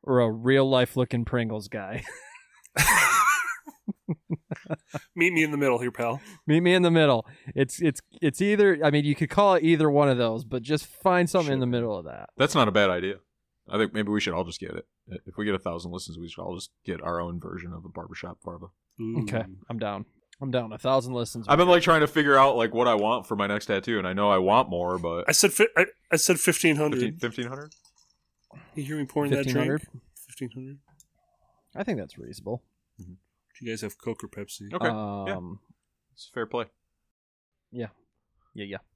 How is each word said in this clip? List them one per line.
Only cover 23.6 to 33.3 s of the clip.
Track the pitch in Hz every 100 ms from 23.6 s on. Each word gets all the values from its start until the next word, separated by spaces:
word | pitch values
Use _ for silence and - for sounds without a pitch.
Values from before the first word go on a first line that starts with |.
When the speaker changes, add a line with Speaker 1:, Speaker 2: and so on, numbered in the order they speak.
| -
Speaker 3:
tattoo, | 98 98 113
and | 92
I |
know | 95 104
I | 95
want | 92 110 -
more, | 87 87 90
but | 82 85 -
Speaker 2:
I |
said | 160 196
fi-, | - 208 -
I, | 180 - _
I | 165
said | - 175
fifteen | - - 170 151
hundred. | 151 131
Speaker 3:
Fifteen, | 120 -
fifteen | 120 110 120
hundred? | 135 151 _ _ _ _ _ _ _ _ - - -
Speaker 2:
You |
hear | 139 151
me | 135
pouring | - 143
that | 143 131
drink? |
Speaker 1:
Fifteen | 127
hundred? | 147 151 - 127 _ - -
Speaker 2:
Fifteen | - 123
hundred. | 127 131 139 _ _ _ _ _ _ _ _ _ -
Speaker 1:
I |
think | 196 151
that's | 92 -
reasonable. | 58 - - 123 _ _ _ _
Speaker 3:
Mm-hmm. | 87
Speaker 2:
Do | 90 _